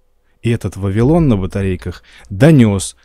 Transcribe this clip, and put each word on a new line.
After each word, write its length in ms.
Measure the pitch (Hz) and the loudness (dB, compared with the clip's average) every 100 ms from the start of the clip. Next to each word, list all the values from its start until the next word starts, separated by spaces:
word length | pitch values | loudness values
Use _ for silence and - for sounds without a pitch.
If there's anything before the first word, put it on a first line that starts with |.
| _ _ _ _ | _ _ _ _
И 80 | 117 | -6
этот 260 | 117 98 95 | -4 -6 -6
Вавилон 520 | 98 98 123 170 156 | -4 -2 0 2 0
на 100 | 104 | 0
батарейках 640 | 90 101 98 90 - - _ _ - | -4 -6 -6 -6 -10 -14 _ _ -16
донес, 640 | 95 139 156 113 98 - - | 2 4 6 4 2 -6 -14